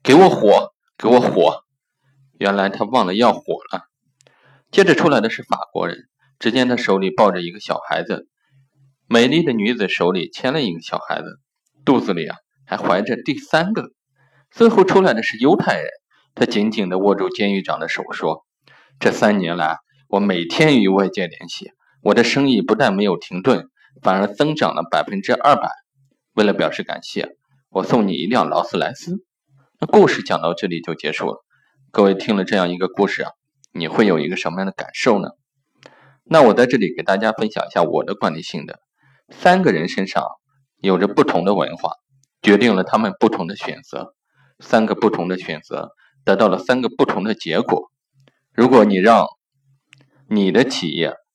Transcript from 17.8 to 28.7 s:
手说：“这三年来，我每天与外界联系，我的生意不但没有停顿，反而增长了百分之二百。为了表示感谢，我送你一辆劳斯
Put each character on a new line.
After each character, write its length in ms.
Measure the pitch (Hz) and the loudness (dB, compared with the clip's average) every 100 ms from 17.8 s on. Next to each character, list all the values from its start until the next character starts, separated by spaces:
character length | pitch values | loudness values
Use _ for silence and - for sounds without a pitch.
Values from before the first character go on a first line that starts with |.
| 78 | -6
手 140 | - - | -8 -10
说 320 | - 87 78 _ _ _ _ _ _ | -6 -4 -6 _ _ _ _ _ _
：“这 120 | - | -4
三 260 | - 110 104 | 0 0 2
年 200 | 87 85 | -2 -2
来， 200 | 78 82 _ _ _ | -4 -4 _ _ _
我 120 | 98 | -2
每 260 | 101 90 85 | 0 -2 -4
天 360 | - 156 135 | 0 4 4
与 60 | 98 | 4
外 220 | 95 95 | 2 0
界 180 | 98 90 | -2 -8
联 220 | - 85 | -10 -16
系， 220 | - - _ _ _ | -16 -18 _ _ _
我 100 | 104 | 0
的 100 | 104 | 2
生 260 | 117 - 139 | 2 2 2
意 120 | 117 | 2
不 120 | 87 | 0
但 200 | 110 131 | 0 2
没 100 | 98 | 0
有 140 | 104 85 | 0 -2
停 240 | - 90 | -6 -6
顿， 280 | 95 104 - _ _ _ | -2 -2 -4 _ _ _
反 160 | - 95 | -2 0
而 100 | 101 | -2
增 280 | 104 147 151 | -2 -2 0
长 200 | 101 73 | -2 -2
了 80 | 85 | -4
百 140 | 82 | -4
分 180 | 73 98 | -4 -6
之 120 | 98 | -4
二 220 | 127 - 147 | -2 2 0
百。 140 | - - _ _ _ _ _ | 0 -10 _ _ _ _ _
为 120 | - 104 | -2 0
了 80 | |
表 180 | 95 80 | 0 -2
示 120 | - | -4
感 180 | 101 - | -10 -12
谢， 320 | - - - - _ _ _ | -10 -10 -10 -12 _ _ _
我 140 | - | -6
送 240 | - 127 101 | 0 0 0
你 60 | |
一 140 | 92 92 | -2 -2
辆 200 | 123 80 | -2 0
劳 160 | 80 | -2
斯 140 | - | -4